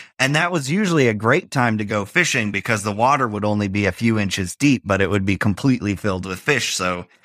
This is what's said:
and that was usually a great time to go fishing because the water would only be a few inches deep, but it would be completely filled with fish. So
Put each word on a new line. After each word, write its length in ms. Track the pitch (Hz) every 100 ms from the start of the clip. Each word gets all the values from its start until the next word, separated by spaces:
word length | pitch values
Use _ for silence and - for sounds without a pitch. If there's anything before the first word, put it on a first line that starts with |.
| - -
and 160 | 131 151
that 160 | 175
was 180 | 175 131
usually 380 | 185 196 165 123
a 60 |
great 380 | 107 110 156 -
time 260 | 139 120 107
to 80 | 104
go 180 | 107
fishing 480 | 98 175 175 127 104
because 320 | 98 107 110
the 80 | 104
water 380 | 101 123 143 120
would 160 | 104 104
only 240 | 104 101
be 160 | 101 101
a 80 |
few 260 | - 117 110
inches 380 | 101 98 90 -
deep, 240 | 143 127
but 160 | - 95
it 100 | 92
would 160 | 101 98
be 120 | 95
completely 580 | 104 95 139 127 101 92
filled 300 | 104 92 92
with 140 | 98
fish. 360 | - 135 - -
So 300 | 90 90 87 _